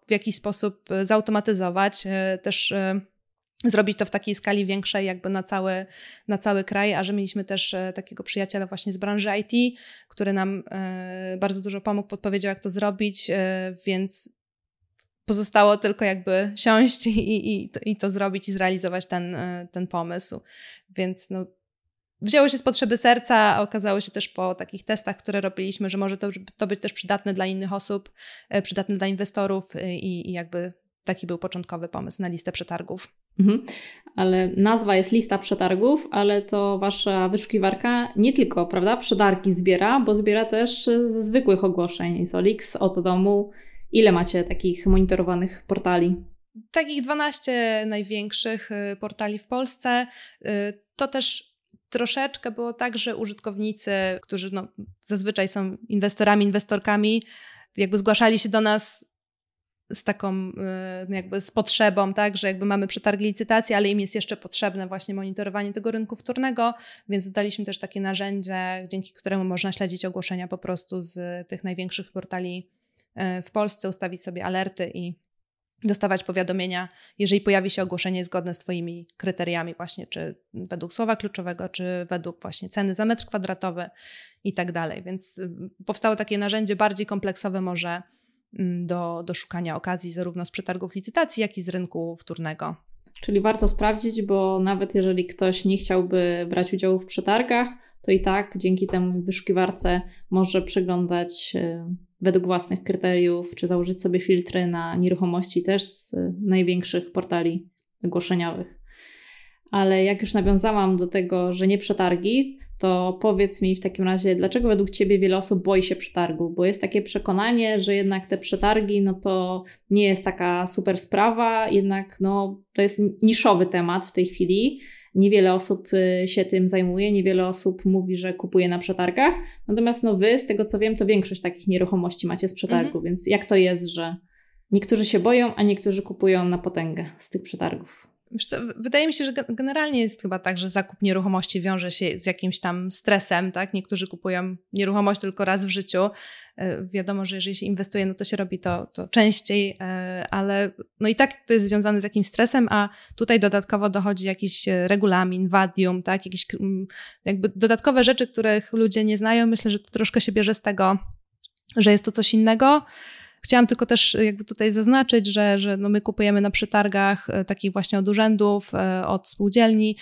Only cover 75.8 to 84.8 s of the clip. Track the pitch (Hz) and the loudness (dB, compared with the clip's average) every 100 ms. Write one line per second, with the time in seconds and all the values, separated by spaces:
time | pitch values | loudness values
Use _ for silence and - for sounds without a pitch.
75.8 | 220 208 202 190 - 180 180 185 185 180 | -2 0 0 0 -2 -4 -2 -2 -2 -4
76.8 | 185 _ - _ 202 202 202 196 190 196 | -8 _ -20 _ 2 2 4 2 2 -2
77.8 | 185 175 185 185 175 185 175 175 - 180 | -4 -4 -4 -4 -4 -6 -6 -10 -8 -8
78.8 | 170 170 170 _ 185 185 175 170 170 165 | -6 -10 -16 _ -6 -4 -4 -4 -6 -10
79.8 | 170 - - - 160 - _ - 180 175 | -10 -10 -10 -8 -10 -12 _ -16 -12 -10
80.8 | 170 - 226 220 208 202 180 175 180 - | -8 -6 -2 -2 -4 -8 -10 -8 -8 -6
81.8 | 180 180 175 175 165 175 - 160 185 - | -6 -6 -6 -6 -8 -12 -8 -8 -6 -2
82.8 | 196 185 214 226 - 208 190 185 190 175 | -2 0 0 -2 -4 -6 -6 -6 -6 -8
83.8 | 175 _ - - - _ 175 180 175 170 | -12 _ -20 -20 -20 _ -8 -4 -4 -4